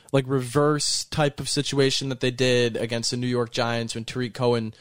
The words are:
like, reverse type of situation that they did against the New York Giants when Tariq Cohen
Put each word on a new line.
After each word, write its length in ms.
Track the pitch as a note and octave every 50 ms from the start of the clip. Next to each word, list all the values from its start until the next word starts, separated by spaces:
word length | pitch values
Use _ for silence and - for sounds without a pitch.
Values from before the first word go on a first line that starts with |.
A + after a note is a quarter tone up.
| _ -
like, 140 | - C#3 C3
reverse 800 | B2+ C#3 C3 B2 A#2+ A#2+ D3 D3 D3+ D3+ D3 - - - - -
type 340 | - - D#3 D3+ C#3+ - -
of 120 | C#3 -
situation 580 | - C#3+ C#3 - C#3 C#3 C3+ C3+ C3+ - C#3 C3+
that 120 | C3 -
they 100 | - B2+
did 480 | B2 A#2+ C3 B2+ B2 B2 A#2+ A#2 A2 -
against 320 | A#2 A2+ A#2 A#2 A2+ -
the 80 | B2+ B2
New 80 | B2
York 240 | B2 B2 A#2+ A#2+ A2 -
Giants 420 | B2+ A#2 A#2 A#2 A#2 A#2 A2+ -
when 120 | A#2 A2
Tariq 260 | - - B2+ B2+ A2+ -
Cohen 400 | - B2+ A#2+ A#2+ A#2 A2+ A2 G#2+ -